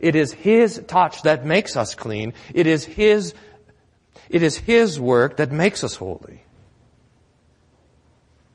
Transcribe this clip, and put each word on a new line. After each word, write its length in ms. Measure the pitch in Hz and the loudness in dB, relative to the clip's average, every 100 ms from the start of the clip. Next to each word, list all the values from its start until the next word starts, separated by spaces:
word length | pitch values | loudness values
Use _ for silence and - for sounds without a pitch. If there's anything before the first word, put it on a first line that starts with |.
It 140 | 170 | 0
is 180 | 156 147 | 0 0
His 500 | - 202 226 226 226 - | -2 2 4 2 -2 -2
touch 360 | 180 160 - | 0 0 0
that 240 | 156 147 143 | 0 0 0
makes 300 | 185 - 135 | -2 0 -4
us 180 | 107 | -6
clean. 400 | - 113 107 110 - - | -8 -8 -8 -8 -12 -6
It 140 | - 160 | 0 2
is 180 | 156 | 0
His, 500 | - 185 214 208 175 - - - _ _ _ _ _ - - | -4 0 2 2 -2 -12 -20 -20 _ _ _ _ _ -20 -4
it 140 | 170 | 0
is 160 | 160 - | 0 -2
His 420 | - 233 220 143 | 0 2 2 0
work 380 | 123 120 139 - | 2 2 2 0
that 120 | 147 | -4
makes 320 | 147 196 - | 0 -2 -2
us 120 | 127 | -8
holy. 480 | - 95 85 - - _ _ _ _ _ _ _ _ _ _ _ _ _ _ _ _ _ _ _ _ _ | -8 -10 -12 -16 -20 _ _ _ _ _ _ _ _ _ _ _ _ _ _ _ _ _ _ _ _ _